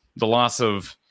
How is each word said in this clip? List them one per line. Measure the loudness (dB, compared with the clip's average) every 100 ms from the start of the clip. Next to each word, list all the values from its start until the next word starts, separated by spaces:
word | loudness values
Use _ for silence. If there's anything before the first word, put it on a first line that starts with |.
| _ -4
the | 0
loss | 2 2 2
of | 0 -2 -6 -18 _